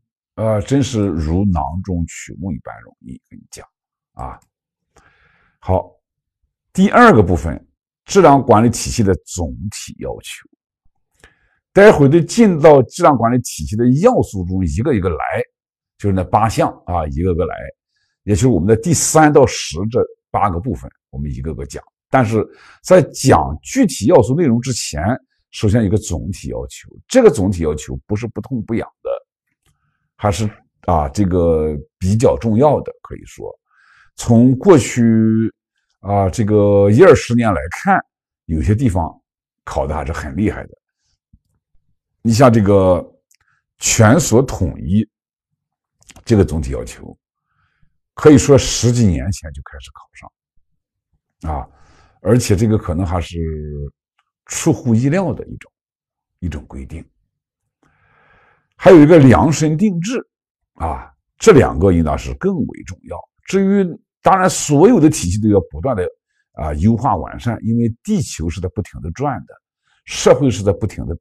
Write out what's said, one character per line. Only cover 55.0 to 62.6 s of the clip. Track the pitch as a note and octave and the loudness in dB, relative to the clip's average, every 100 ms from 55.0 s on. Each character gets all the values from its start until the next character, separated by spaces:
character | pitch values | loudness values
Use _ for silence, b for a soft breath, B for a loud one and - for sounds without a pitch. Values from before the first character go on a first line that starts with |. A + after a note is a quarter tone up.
| C#3 | 0
料 | F3+ F3 | -2 -4
的 | G2+ - | -8 -12
一 | - | -18
种， | - _ _ _ _ _ _ - | -20 _ _ _ _ _ _ -12
一 | E2+ | -10
种 | D2 - | -10 -14
规 | C2+ C2 | -18 -16
定。 | D#2+ - _ _ _ _ _ _ _ _ _ _ _ _ _ _ _ _ _ | -18 -20 _ _ _ _ _ _ _ _ _ _ _ _ _ _ _ _ _
还 | - | 6
有 | F3+ | 8
一 | D3 | 8
个 | F3 | 8
量 | C3+ F2 C3 | 6 6 2
身 | D3+ D#3 D#3 | 0 -2 0
定 | G#3+ E3+ | -2 -2
制， | F#3 B3+ - _ _ _ _ | -6 -8 -12 _ _ _ _
啊， | - E2 D2 - _ _ - | -10 -10 -10 -14 _ _ 0
这 | - | 6
两 | D#3+ C#2 C#2 | 6 4 2
个 | F#2+ | 2
应 | F2 | 2
当 | D#2 C#2+ | 0 -4
是 | C2 | -8
更 | C2 F#3 | -6 -6
为 | F#3 | -4